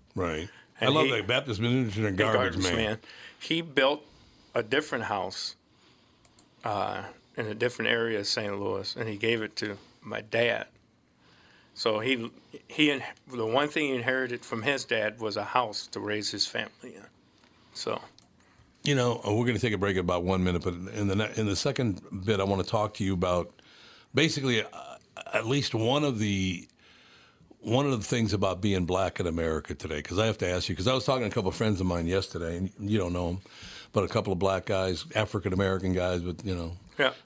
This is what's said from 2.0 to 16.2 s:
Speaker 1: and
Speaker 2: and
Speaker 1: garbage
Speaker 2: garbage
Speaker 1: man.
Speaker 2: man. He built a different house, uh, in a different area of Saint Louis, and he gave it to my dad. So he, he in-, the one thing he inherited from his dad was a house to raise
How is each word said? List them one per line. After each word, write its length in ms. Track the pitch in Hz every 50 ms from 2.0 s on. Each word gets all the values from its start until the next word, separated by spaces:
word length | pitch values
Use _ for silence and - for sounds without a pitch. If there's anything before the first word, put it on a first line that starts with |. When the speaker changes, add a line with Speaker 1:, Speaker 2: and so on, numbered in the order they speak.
Speaker 1:
and 80 | 110 104
Speaker 2:
and 80 | 92 92
Speaker 1:
garbage 340 | 107 110 113 123 127 - -
Speaker 2:
garbage 100 | 98 95
Speaker 1:
man. 120 | 90 90
Speaker 2:
man. 240 | 110 113 107 113 - - - - - - - - -
He 220 | - - 160 165
built 420 | 165 160 131 139 131 135 147 151 - - - - - - - - - _ -
a 80 | 120
different 440 | 113 107 123 147 147 - 143 120 107
house, 500 | 101 107 98 90 95 - - - - - _ _ _ _ _ _ _ _ _ _ _ _ _ _ - _ - - _ _ _ -
uh, 400 | 117 104 98 92 - 98 98 98 - - - _ _ -
in 100 | - 117
a 80 | 107 104
different 340 | 110 120 123 - - 113 113
area 300 | 117 117 117 117 110 101
of 80 | 101
Saint 320 | - - 117 104 101 101 98
Louis, 360 | 101 101 98 98 98 - -
and 140 | - 117 110
he 80 | 107
gave 240 | 104 110 113 117 113
it 140 | 110 104 -
to 200 | - 117 107 101 101 - - - _
my 200 | - 107 107 107
dad. 460 | 110 110 - 113 120 117 110 110 - - _ _ _ _ _ _ _ _ _ _ _ _ - - - - - - _ _ -
So 260 | - - 113 107 107
he, 320 | 113 131 131 117 113 120 - - - _ - - -
he 220 | - - - 151 147
in-, 120 | 143 131 - - - - _
the 180 | - 127 120 110
one 220 | 110 117 135 147
thing 200 | 147 - 165 151 139
he 60 | 131
inherited 500 | 123 113 127 131 131 131 120 123 117 -
from 160 | - 120 113
his 240 | 107 143 139 131 -
dad 340 | - 117 110 104 107 110 120
was 160 | 110 107 101
a 80 | 110 101
house 440 | - - 127 123 110 101 - -
to 120 | - - 101
raise 320 | 95 104 104 107